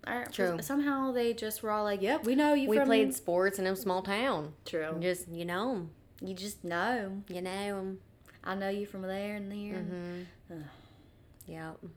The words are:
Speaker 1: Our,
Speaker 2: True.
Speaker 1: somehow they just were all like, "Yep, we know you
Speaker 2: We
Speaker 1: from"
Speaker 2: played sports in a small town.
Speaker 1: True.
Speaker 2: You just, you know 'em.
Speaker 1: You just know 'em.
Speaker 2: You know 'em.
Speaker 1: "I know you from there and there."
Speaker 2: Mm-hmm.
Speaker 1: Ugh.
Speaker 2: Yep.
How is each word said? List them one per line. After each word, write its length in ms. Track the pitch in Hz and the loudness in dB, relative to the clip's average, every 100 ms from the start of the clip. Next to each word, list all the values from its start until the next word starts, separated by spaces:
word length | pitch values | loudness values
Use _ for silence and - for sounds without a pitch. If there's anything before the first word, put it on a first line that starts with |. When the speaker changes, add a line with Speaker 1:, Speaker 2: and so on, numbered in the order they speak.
| - | -4
Speaker 1:
Our, 180 | 240 - | -6 -4
Speaker 2:
True. 300 | - 190 170 | 0 2 0
Speaker 1:
somehow 500 | 160 277 285 277 269 | -2 0 2 0 0
they 220 | 247 233 | 2 0
just 280 | 233 214 214 | 0 -4 -4
were 80 | 214 | -2
all 140 | 214 | 0
like, 180 | 208 202 | 0 2
"Yep, 220 | 196 294 | 2 2
we 100 | 220 | 4
know 200 | 262 294 | 4 6
you 160 | 294 269 | 6 6
Speaker 2:
We 80 | 214 | 6
Speaker 1:
from" 80 | 269 | 8
Speaker 2:
played 260 | 269 269 | 6 6
sports 460 | - - 175 190 196 | 2 2 4 4 4
in 80 | 185 | 0
a 80 | 190 | 0
small 260 | 208 185 | 0 0
town. 520 | 190 202 269 180 151 - - | 0 0 2 0 -4 -10 -4
Speaker 1:
True. 280 | 165 156 160 | -2 -2 0
Speaker 2:
You 60 | |
just, 260 | 180 180 180 | 0 0 -4
you 160 | 165 | -6
know 280 | 170 180 240 226 | -2 0 0 -2
'em. 140 | 165 - - - | -4 -12 -20 -10
Speaker 1:
You 120 | 190 | -8
just 300 | 185 202 202 | -6 -8 -8
know 140 | 175 170 208 247 | -4 0 2 0
'em. 280 | 196 196 202 | -2 -6 -6
Speaker 2:
You 140 | 180 | -6
know 80 | 185 196 202 196 | -4 -2 -2 -2
'em. 220 | 190 190 - - - - | -4 -6 -12 -20 -20 -12
Speaker 1:
"I 140 | - 190 | -6 -2
know 140 | 196 | -2
you 160 | 202 202 | -2 -4
from 160 | 190 | -6
there 340 | 185 190 208 208 | -6 -4 -4 -6
and 160 | 196 | -8
there." 300 | 208 208 208 | -8 -6 -6
Speaker 2:
Mm-hmm. 400 | 208 180 175 180 180 - - | -6 -6 -8 -10 -12 -18 -14
Speaker 1:
Ugh. 100 | 165 147 - - - - - - - - | -12 -12 -16 -20 -20 -20 -20 -20 -20 -16
Speaker 2:
Yep. 300 | 160 160 160 175 | -12 -12 -12 -16